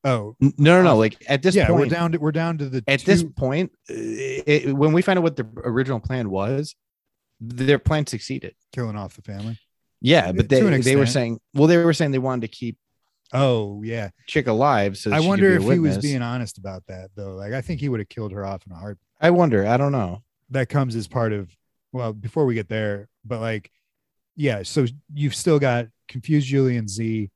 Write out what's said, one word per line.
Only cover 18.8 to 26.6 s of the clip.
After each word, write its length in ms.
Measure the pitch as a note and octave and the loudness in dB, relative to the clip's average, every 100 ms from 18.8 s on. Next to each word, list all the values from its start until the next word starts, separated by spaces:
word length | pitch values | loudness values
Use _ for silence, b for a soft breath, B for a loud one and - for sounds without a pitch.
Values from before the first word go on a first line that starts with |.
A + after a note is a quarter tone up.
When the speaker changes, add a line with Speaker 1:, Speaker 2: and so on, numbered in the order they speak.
| G2+ G2 _ _ | -14 -16 _ _
Speaker 2:
I 120 | D#3+ | 2
wonder. 360 | F3 E3 A2 G2+ | 4 4 4 2
I 80 | B2 | 2
don't 160 | C#3 | 2
know. 320 | C#3 F#2 F#2+ _ _ _ | 0 -4 -6 _ _ _
Speaker 1:
That 180 | C3 B2+ | -4 0
comes 260 | D3 B2+ A2+ | 0 -2 -4
as 140 | G2+ | -6
part 240 | B2+ A2+ | -4 -2
of, 160 | G#2 F#2 _ _ _ _ | -4 -8 _ _ _ _
well, 220 | B2+ A#2 | -8 -8
before 320 | G#2+ A2 E3 C#3 | -8 -8 -2 0
we 80 | A2+ | 0
get 140 | F2 | -4
there, 400 | A2 G#2+ G2+ G#2 _ A2 | -4 -4 -6 -12 _ -12
but, 160 | A#2 | -8
like, 280 | A2+ A2 - _ _ _ _ _ _ - | -6 -6 -10 _ _ _ _ _ _ -4
yeah, 260 | C#3+ G#2 | -2 -2
so 220 | F#2 D#3 B2 C#3+ _ | -2 0 0 -4 _
you've 220 | D3 C#3+ - | -4 -4 -2
still 240 | - D3 | 0 2
got 280 | C#3 A#2+ A2+ _ - | 2 0 -4 _ -14
confused 400 | B2+ C3 D3+ C3 | -12 0 0 2
Julie 300 | C#3 | 2